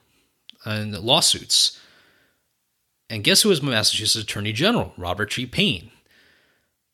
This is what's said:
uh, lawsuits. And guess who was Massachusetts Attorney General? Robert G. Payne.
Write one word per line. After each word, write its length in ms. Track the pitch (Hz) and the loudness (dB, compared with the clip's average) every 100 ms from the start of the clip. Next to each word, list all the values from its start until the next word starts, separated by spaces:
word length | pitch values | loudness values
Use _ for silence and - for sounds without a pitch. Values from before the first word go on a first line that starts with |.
| _ _ _ _ - - | _ _ _ _ -20 -14
uh, 200 | 110 107 107 | -8 -6 -6
lawsuits. 920 | 104 113 156 - 87 - - - - - _ _ _ _ _ _ _ _ _ _ _ - | -4 2 4 4 0 0 0 0 -2 -20 _ _ _ _ _ _ _ _ _ _ _ -10
And 140 | 113 | -2
guess 180 | 110 190 | 2 4
who 80 | 220 | 4
was 120 | 160 | 2
Massachusetts 600 | 139 110 104 104 110 113 | 2 0 0 0 -2 -2
Attorney 280 | 104 104 104 | -4 -6 -4
General? 420 | 107 190 226 90 - | 0 2 2 -2 -6
Robert 340 | 87 95 104 | -6 -4 -4
G. 140 | - | -6
Payne. 460 | 123 - 202 92 104 _ _ _ _ _ _ _ _ _ _ | -4 0 0 -2 -8 _ _ _ _ _ _ _ _ _ _